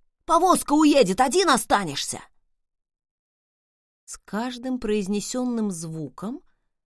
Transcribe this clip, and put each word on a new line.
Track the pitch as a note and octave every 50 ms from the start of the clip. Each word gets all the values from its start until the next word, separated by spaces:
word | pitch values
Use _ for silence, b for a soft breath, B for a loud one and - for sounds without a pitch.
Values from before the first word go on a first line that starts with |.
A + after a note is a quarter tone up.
| _ _ _ _ _
Повозка | - D#4+ E4+ F4 F#4 E4 - - - C#4+
уедет, | D4+ D#4 D4 D4 C#4 A#3+ E3+ F#3+ -
один | B3+ C#4 B3 F4+ G4 E4
останешься!" | C4+ A3 - - C4+ G3+ G3 D#3+ C#3 - - - - - - _ _ _ _ _ _ _ _ _ _ _ _ _ _ _ _ _ _ _ _ _ _ _ _ _ _ _ _ _ _ _ _ _ _ _ _
С | - - -
каждым | _ - - G#3 A#3+ B3+ B3 B3 A#3+ C4 B3+ B3
произнесённым | - G#3+ G#3+ G#3+ G3+ F3+ G#3 G#3 G3 - - B3+ B3+ B3 A#3+ A3+ G#3+ G#3
звуком | F#3 D#3+ E3 E3 D#3+ D#3+ D#3 C3+ - - - G#3 C4 F4+ _ _ _ _ _ _ _ _ _